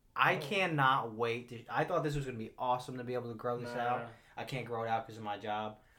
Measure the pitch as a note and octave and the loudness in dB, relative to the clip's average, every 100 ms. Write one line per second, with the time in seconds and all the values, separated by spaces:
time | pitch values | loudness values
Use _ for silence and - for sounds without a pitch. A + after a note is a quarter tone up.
0 | _ - C#3+ F#3 - G3 F3+ D3+ C3 C3+ | _ 4 4 4 0 0 2 4 6 4
1 | A#2 A2 A#2 A#2 A#2+ A#2 - B2 D#3+ E3+ | 2 0 0 0 -6 -12 -4 0 2 2
2 | D3 C#3+ C3 A#2 A2 - B2+ B2 C3 B2+ | 0 -2 -4 -6 -8 -4 0 0 -2 -6
3 | A#2+ B2 A#2 A2 B2 A#2+ A#2+ A#2+ A#2+ A#2+ | -4 -2 -4 -4 -2 -2 -2 -2 0 0
4 | A#2 - - - - C3 A2+ A#2 A2+ A2+ | -2 -12 -16 -10 -6 -4 -4 -2 0 0
5 | A2+ A2 G#2+ G2+ G#2+ G#2+ G#2+ G#2+ - | -2 -8 -6 -4 -2 -2 -2 -8 -18